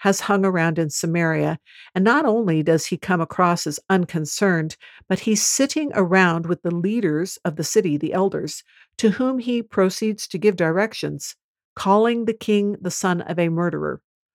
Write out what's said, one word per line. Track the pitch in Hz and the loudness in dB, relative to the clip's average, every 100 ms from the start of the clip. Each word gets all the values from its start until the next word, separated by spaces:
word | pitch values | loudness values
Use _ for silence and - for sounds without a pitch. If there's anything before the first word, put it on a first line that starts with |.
has | 196 190 | 0 0
hung | - 202 190 | 2 2 2
around | 180 165 160 | 2 0 0
in | 160 | -2
Samaria, | - 170 170 165 156 151 160 _ - - 185 | -2 -2 0 0 2 0 -2 _ -20 -10 0
and | 196 | 4
not | 277 302 | 4 2
only | 214 214 160 | 2 2 2
does | 151 160 - | 2 2 0
he | 170 | -6
come | - 180 | -2 0
across | 160 - 180 175 - | 0 2 2 2 -2
as | 147 _ | -8 _
unconcerned, | 190 175 170 151 - 202 170 160 - - - _ | 0 2 -4 -6 0 2 2 -2 -8 -20 -20 _
but | 185 | -2
he's | - 208 | 0 0
sitting | - - 277 311 294 - | 0 0 0 0 -2 0
around | 180 190 180 165 165 | 2 4 4 2 -2
with | 175 | -4
the | 175 | -2
leaders | 170 180 226 196 151 190 - | -2 0 0 0 0 -2 -6
of | 180 151 | -8 -4
the | |
city, | 156 - 185 147 | 0 0 2 -2
the | 156 | -2
elders, | 185 196 151 151 - _ _ _ - | 0 0 -2 -6 -10 _ _ _ 0
to | 226 | 0
whom | - 254 262 | 2 -2 -2
he | 240 240 | -2 -4
proceeds | 220 - 190 - 220 208 - | -2 0 0 0 -4 -4 -8
to | 170 | 0
give | 208 175 | 0 2
directions, | 165 165 220 - 147 147 - - _ _ _ - | 0 0 -2 -4 -8 -8 -12 -16 _ _ _ -6
calling | 190 202 226 233 226 | 2 4 4 0 -2
the | 220 | -4
king | - 208 202 208 | 0 0 0 -2
the | 180 | -6
son | - 190 175 | -4 -2 -2
of | - 170 | -4 -2
a | 170 | 0
murderer. | 165 175 156 151 127 _ _ _ | 0 -2 -2 -6 -6 _ _ _